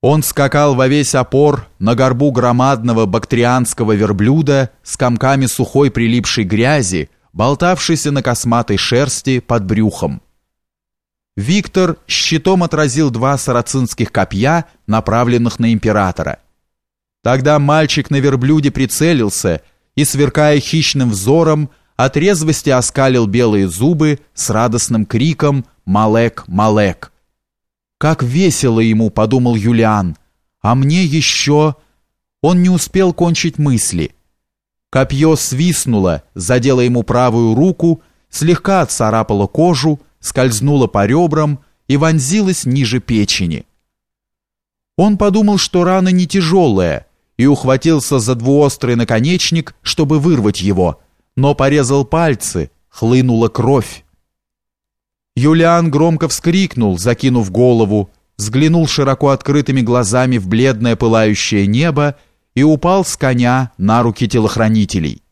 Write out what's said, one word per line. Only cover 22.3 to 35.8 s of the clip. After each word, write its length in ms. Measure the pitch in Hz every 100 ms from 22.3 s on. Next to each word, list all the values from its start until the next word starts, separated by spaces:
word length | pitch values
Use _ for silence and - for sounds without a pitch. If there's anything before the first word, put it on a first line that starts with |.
| 196 156 147 -
оскалил 560 | 127 120 - 135 127 113
белые 420 | 110 120 104 98
зубы 520 | 85 127 170 156 143 _
с 160 | - -
радостным 560 | 110 120 113 - 117 104
криком 580 | 113 147 156 147 139 - _
"Малек, 600 | - 101 110 113 117 - -
Малек!". 640 | 90 110 107 101 87 - _ _ _ _ _ _ _ _ _
"Как 240 | 147 160
весело 580 | 123 139 190 - 135 113
ему", 300 | 113 110 113
подумал 440 | - 110 131 123
Юлиан, 640 | 117 107 117 113 107 92 78 _ _ _ _
"а 140 | 104
мне 300 | 127 139 170
еще". 720 | 180 156 139 - - 147 151 139 _ _ _ _ _ _
Он 180 | 147 180
не 80 | 180
успел 440 | 180 - 190 190
кончить 460 | - 170 165 170 -
мысли. 580 | 147 120 - 87 78 _ _ _ _ _ _ _ _
Копье 460 | 131 131 139 156 156
свистнуло, 880 | - 127 175 170